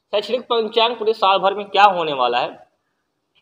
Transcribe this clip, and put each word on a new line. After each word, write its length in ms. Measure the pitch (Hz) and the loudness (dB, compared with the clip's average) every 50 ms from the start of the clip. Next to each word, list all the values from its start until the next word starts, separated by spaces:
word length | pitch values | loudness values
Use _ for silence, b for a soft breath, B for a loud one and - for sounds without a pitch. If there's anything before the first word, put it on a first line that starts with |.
| _ _ | _ _
शैक्षणिक 300 | - 208 208 - 226 254 | -6 -6 -4 -4 -6 -6
पंचांग, 540 | 233 - 240 233 226 214 220 233 220 233 240 | -4 -4 -2 -2 -2 -2 0 0 0 0 0
पूरे 180 | 226 214 214 220 | -2 -2 -4 -2
साल 240 | - - 190 196 196 | 0 2 2 2 2
भर 160 | 180 196 196 | 2 0 -2
में 120 | 208 202 | -2 -8
क्या 180 | 202 - 190 202 | -4 2 4 4
होने 300 | 208 190 175 165 156 143 | 4 4 2 -2 -4 -2
वाला 260 | 135 123 120 120 120 | -2 0 0 0 -2
है, 280 | 143 - 269 - - _ _ _ _ _ _ _ _ _ _ _ _ _ _ _ | -2 -4 -8 -14 -20 _ _ _ _ _ _ _ _ _ _ _ _ _ _ _